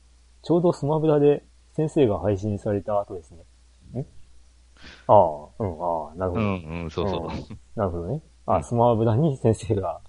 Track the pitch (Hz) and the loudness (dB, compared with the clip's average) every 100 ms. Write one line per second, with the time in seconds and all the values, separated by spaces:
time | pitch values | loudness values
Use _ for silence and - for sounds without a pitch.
0 | _ _ _ _ - 170 175 165 143 156 | _ _ _ _ 0 2 2 0 -2 0
1 | 156 151 147 143 - _ _ - 156 165 | 2 4 4 4 -2 _ _ -4 -2 2
2 | 120 87 95 95 107 101 110 101 107 104 | 2 2 0 -2 -2 -4 -2 -4 -2 -4
3 | 101 92 - 85 - _ _ _ 90 113 | -4 -10 -14 -20 -20 _ _ _ -14 -12
4 | - - - - - _ _ - - - | -12 -14 -20 -20 -20 _ _ -20 -20 -6
5 | - 107 85 73 76 - 101 78 87 82 | 6 6 6 0 -12 -8 -6 -4 -4 -4
6 | 76 82 92 113 104 95 78 85 82 - | -6 -6 -4 -2 -2 -4 -8 -8 -8 -4
7 | 98 87 80 76 - 110 - 113 98 85 | -4 -4 -6 -10 -12 -18 -12 -6 -4 -4
8 | 85 151 - _ - 92 - 117 120 110 | -6 -8 -10 _ -2 -2 0 2 2 4
9 | 113 117 160 131 117 107 92 101 92 - | 2 2 0 2 0 0 0 -2 -4 -8